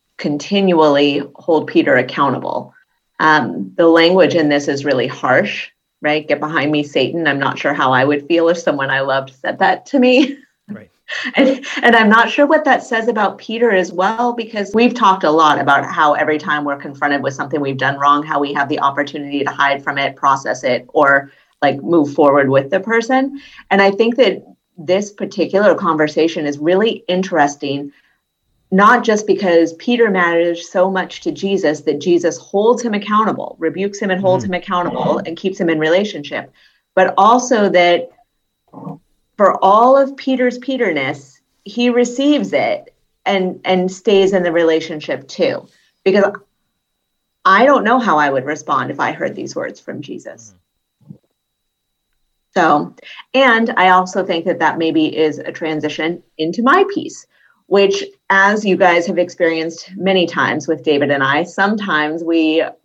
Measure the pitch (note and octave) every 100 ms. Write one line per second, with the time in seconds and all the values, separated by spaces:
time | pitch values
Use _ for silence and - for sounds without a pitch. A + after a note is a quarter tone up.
0 | _ - E3 D3 - G3+ F#3+ E3+ D#3 C#3+
1 | D3 C#3+ C#3 - - - - F3 D3+ B2+
2 | B2+ - C#3+ C3 - - C3 _ _ _
3 | _ - D#3 D3+ A#2 - D3 - E3+ E3
4 | E3 F#3 D3+ F3 D3+ C#3+ C#3+ C3+ C#3+ B2+
5 | A#2+ - - C3+ G3+ - - _ _ _
6 | D3+ D3+ D3+ D3 D3+ D#3+ C#3+ D3+ C#3+ D3+
7 | B2+ E3+ D#3 C#3 C3+ - D3 C#3+ C3+ B2+
8 | C3+ D3 - E3+ E3 F3 - C#3+ C3+ C3+
9 | C3+ C3+ C3+ - D3+ - - - - C#4
10 | B3 B3+ C4+ - _ _ - G#3 G#2+ _
11 | - - C4 - C4 C4+ - B3+ A#3+ A3+
12 | A3 A3 A#3 - C#4+ D#4 D4+ B3 - A#3
13 | A3+ A3 G3 F#3+ - A3+ A#3 F#3+ F3 F3
14 | F#3+ A3+ A#3+ A#3+ G#3+ G#3+ G3 G#3+ A#3+ -
15 | G#3 F#3 D#3+ D#3 D#3 C#3+ C#3 C#3 - E3+
16 | D3+ C#3+ D3 D3+ D#3+ D3+ C#3+ C#3 D3 C3+
17 | C#3+ C#3+ C3+ C3+ C#3 D3+ C#3 C3 C3+ C#3
18 | C#3+ D3 D3+ D3 C#3+ C#3 C#3 D3+ C#3+ C#3
19 | C#3+ D#3 C#3+ C#3+ C#3 - C#3 C#3 D3 C#3+
20 | C#3 - C#3+ C3+ - - C#3 A#2+ - -
21 | C#3+ C#3 C#3 _ _ _ C#3+ C#3 - E3+
22 | C#3+ C#3 C#3+ C#3+ C3+ C3+ - F#3+ G3 A#3
23 | A3+ C4 C4+ - - - - G3 G3 G3
24 | A#3 B3 A3 F#3 - _ _ - D3+ F#3+
25 | G3+ - G#3+ - E3 F#3+ G#3 D#3 E3 D#3
26 | D3+ D#3+ E3 E3+ D3 C#3+ D#3 F#3 A3+ -
27 | - F3+ F#3 E3 C#3+ - C#3+ C#3+ - -
28 | _ _ _ _ _ _ _ F#3+ G#3 A#3+
29 | G#3 G#3 - F3+ F#3+ E3+ E3 - - A#3+
30 | A3+ F#3 E3+ E3+ E3+ E3+ E3+ F#3+ F#3+ F#3+
31 | E3+ - F3+ D3 G3 G3 D3+ D3+ - C#3+
32 | F#3 F3 E3+ - - G3 A3 A#3+ A#3 G#3
33 | G#3 - G#3+ C3 - - D#3+ D#3+ G3+ G3+
34 | G3+ F#3 G3 F#3 G3 F3+ F#3+ F3+ F3 -
35 | E3+ - - E3 G3 - E3+ D#3+ D#3 F3+
36 | G#3 F3 C#3+ A#2+ - _ _ _ _ -
37 | F3+ - G3+ B3 B3 A3+ G3+ F3 F3 F3
38 | E3+ _ _ _ _ _ _ - - -
39 | _ _ _ - G3 - F#3 G#3 A#3+ C4+
40 | C4+ C#4 - B3+ B3 B3 - C4 A3 D3+
41 | C3+ C3+ - _ _ _ - A#3 A#3+ A#3+
42 | A#3+ B3 C#4+ D4 G3 C#3 A2+ - - _
43 | _ _ - G3 F#3 - - F#3 F#3 -
44 | - G3 F#3+ G3 F3 E3 E3 D#3+ D#3+ D#3
45 | D3 C#3+ C3+ - D3+ F#2 - _ _ _
46 | F#3+ G3+ G3 G3+ _ _ _ _ _ _
47 | _ _ _ _ G3+ G3 C4 C4+ G3+ B3
48 | A3 D3+ D3 C3+ C3+ D3+ - C#3 B2+ C#3+
49 | C3 D#3+ D3 - - - - - - -
50 | - - - - A2+ F2+ _ _ _ _
51 | - - _ _ _ _ _ _ _ _
52 | _ _ _ _ _ F#3+ E3 D3+ F3+ -
53 | - - - B3+ C4+ A3+ A#3 A3+ F#3 F#3
54 | F3+ G3+ F#3 E3+ E3+ E3+ D#3 D#3 E3 D#3+
55 | D#3 - D#3 D3 - - D#3+ D#3 D3+ D3+
56 | D#3+ F3 _ - D#3+ G#3+ A#3+ F#4 G4+ G4+
57 | - - - _ _ _ - G3 G3 G3
58 | - - - G3 G3 G#3+ G#3 F3+ F3+ F3
59 | F3 E3 E3+ - E3 D#3+ D#3+ D#3+ - F#3
60 | F#3 F#3+ E3+ - B2+ D3 - D#3+ D#3+ C#3+
61 | C#3+ C#3+ C3+ C#3+ F3+ - G3+ A3 G3+ D3+
62 | D3+ E3 E3 E3 D#3+ D#3+ - -